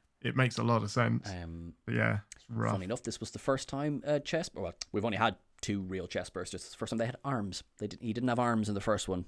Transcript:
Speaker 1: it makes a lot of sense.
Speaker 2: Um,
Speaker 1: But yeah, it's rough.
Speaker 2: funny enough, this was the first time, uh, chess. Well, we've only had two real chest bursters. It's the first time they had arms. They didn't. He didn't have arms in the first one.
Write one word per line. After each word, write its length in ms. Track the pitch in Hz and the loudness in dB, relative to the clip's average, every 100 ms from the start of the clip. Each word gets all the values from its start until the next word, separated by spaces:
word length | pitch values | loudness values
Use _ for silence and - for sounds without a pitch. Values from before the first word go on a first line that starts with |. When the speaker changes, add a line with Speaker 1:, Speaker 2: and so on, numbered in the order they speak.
| _ _ | _ _
Speaker 1:
it 140 | 120 123 | 0 4
makes 220 | 127 117 | 2 4
a 60 | |
lot 180 | 117 117 | 4 4
of 60 | 104 | 2
sense. 380 | 123 113 120 104 | 2 4 2 -2
Speaker 2:
Um, 440 | 90 85 85 85 - - | -6 -6 -8 -10 -12 -4
Speaker 1:
But 100 | 117 | 2
yeah, 240 | 113 107 - - | 2 2 -4 -16
it's 100 | - | -8
rough. 220 | 113 110 | 0 0
Speaker 2:
funny 120 | 104 92 | 0 -2
enough, 180 | 120 | -4
this 160 | - - | -4 -6
was 120 | 110 | -8
the 80 | - | -4
first 300 | - 135 - | 0 0 -2
time, 320 | 139 151 143 - | -2 -2 -2 0
uh, 120 | 147 | 0
chess. 300 | 147 160 175 | 0 -2 -2
Well, 200 | - 90 - - | -4 -6 -6 -4
we've 140 | 104 113 | 0 0
only 120 | 98 | 4
had 180 | 113 98 _ _ | 2 2 _ _
two 200 | - 101 | -2 -2
real 260 | 92 95 85 | -2 -4 -4
chest 260 | 98 90 | -4 -4
bursters. 220 | 92 90 95 | -6 -6 -8
It's 140 | - | -10
the 60 | - | -8
first 120 | 110 | -4
time 80 | 117 | 0
they 80 | 117 | 0
had 120 | 131 | -2
arms. 400 | 139 131 101 - - _ | -2 -2 -2 -6 -10 _
They 100 | 104 | -8
didn't. 140 | - | -4
He 80 | 120 | -4
didn't 180 | 110 127 | 0 2
have 100 | 120 | 4
arms 280 | 120 113 107 | 4 4 2
in 60 | 101 | 2
the 60 | |
first 260 | 113 101 - | 2 2 2
one. 180 | 92 | -2